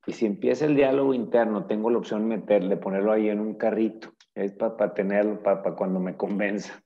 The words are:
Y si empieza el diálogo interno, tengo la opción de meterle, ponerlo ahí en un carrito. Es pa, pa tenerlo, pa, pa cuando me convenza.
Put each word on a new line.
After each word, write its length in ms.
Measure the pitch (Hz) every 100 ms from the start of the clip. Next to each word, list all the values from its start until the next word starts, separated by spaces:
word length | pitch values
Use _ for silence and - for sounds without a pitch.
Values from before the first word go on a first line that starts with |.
| -
Y 60 |
si 120 | -
empieza 400 | 113 98 123 127
el 100 | 151
diálogo 380 | 143 135 135 139
interno, 540 | 127 107 120 110 104 92
tengo 240 | 107 110
la 80 | 117
opción 280 | - 110 110
de 100 | 110
meterle, 400 | - 104 92 98
ponerlo 340 | 98 95 104
ahí 160 | 110 107
en 100 | 104
un 140 | 110
carrito. 540 | 107 113 107 110 110 - _ _
Es 180 | - 98
pa, 260 | 98 113 -
pa 160 | 104
tenerlo, 480 | - 95 101 107 104
pa, 200 | 101 98
pa 140 | - -
cuando 240 | 98 92
me 160 | 92 -
convenza. 640 | 98 98 101 101 90 -